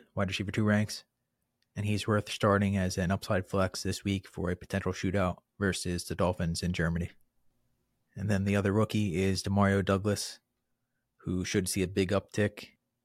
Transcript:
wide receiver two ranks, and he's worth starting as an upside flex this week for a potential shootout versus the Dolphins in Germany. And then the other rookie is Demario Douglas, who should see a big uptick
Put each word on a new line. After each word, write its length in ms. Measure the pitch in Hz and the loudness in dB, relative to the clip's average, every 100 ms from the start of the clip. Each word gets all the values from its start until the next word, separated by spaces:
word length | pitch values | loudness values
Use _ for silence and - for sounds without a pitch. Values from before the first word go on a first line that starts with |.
| - 104 | -4 -4
wide 140 | 98 | -2
receiver 220 | 98 101 | -2 -4
two 120 | 113 | 0
ranks, 400 | 107 104 104 - - _ _ _ _ _ _ 101 | 2 2 0 -6 -16 _ _ _ _ _ _ -6
and 100 | 104 | -2
he's 220 | 104 - | -2 0
worth 240 | 104 - | 0 0
starting 460 | - 107 98 98 98 | 0 4 4 4 2
as 200 | 92 95 | 0 0
an 140 | 87 | 0
upside 360 | 98 - 95 - | 0 0 -2 0
flex 360 | 101 92 - | 0 0 -2
this 200 | 95 - | -6 -4
week 240 | 101 98 - | -2 -4 -4
for 220 | - 87 | -6 -4
a 60 | 90 | -4
potential 380 | - 98 92 | -4 -2 -2
shootout 440 | - 95 98 90 - _ - | -2 -2 0 0 -2 _ -2
versus 460 | 98 - 90 87 - | -2 0 -4 -4 -4
the 100 | 87 | 0
Dolphins 480 | 90 90 85 82 | 0 0 -2 -2
in 80 | 85 | -2
Germany. 380 | 87 82 85 87 - _ _ _ _ _ _ _ _ _ 101 | 0 0 -2 -6 -10 _ _ _ _ _ _ _ _ _ -6
And 140 | 101 | 0
then 160 | 98 101 | 0 2
the 100 | 101 | 2
other 180 | 98 | 2
rookie 480 | 104 107 107 101 82 | 2 2 0 0 0
is 220 | 98 92 | 0 0
Demario 400 | 98 98 98 98 | 0 4 4 4
Douglas, 560 | 92 98 104 98 - - _ _ _ _ _ _ _ _ | 2 0 0 -2 -4 -12 _ _ _ _ _ _ _ _
who 240 | 90 90 | -4 -4
should 240 | 92 104 92 | -2 -2 0
see 160 | 101 | 0
a 40 | 90 | 0
big 240 | 98 92 | 0 2
uptick 560 | 98 - - 104 - - _ _ _ | 0 -2 0 -2 -2 -16 _ _ _